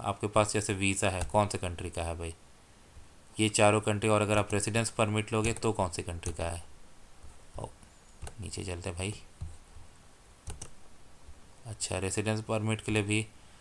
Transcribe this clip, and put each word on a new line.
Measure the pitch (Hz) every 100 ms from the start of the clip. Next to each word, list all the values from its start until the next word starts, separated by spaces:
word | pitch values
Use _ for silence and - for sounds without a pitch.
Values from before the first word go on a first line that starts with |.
आपके | 110 101 104
पास, | 110 104
जैसे | 107 101
visa | 98 98 98 101
है, | 90
कौन | - 107 101
से | -
country | 90 85 90
का | 85
है | 85 82
भाई? | 82 82 - - - - - - - - - -
ये | 110
चारों | 107 104 107
country, | 107 104 110
और | 104
अगर | 104 104
आप | 101
residence | 101 107 110 113
permit | - 107 107 104
लोगे | 110 110
तो | - 113
कौन | 104 92
सी | -
country | 87 85 -
का | 82
है? | 85 85 - - - - - - - - - -
ओ, | - - - - - - - -
नीचे | 87 92
चलते | 92 90 92
हैं | 90
भाई। | 95 - - - - - - - - - - - - - - - - - - - - - - - - - 113
अच्छा, | 104 - 92
residence | 95 107 104 110
permit | 110 110 110 110
के | -
लिए | 107
भी, | 101 107 107 - - -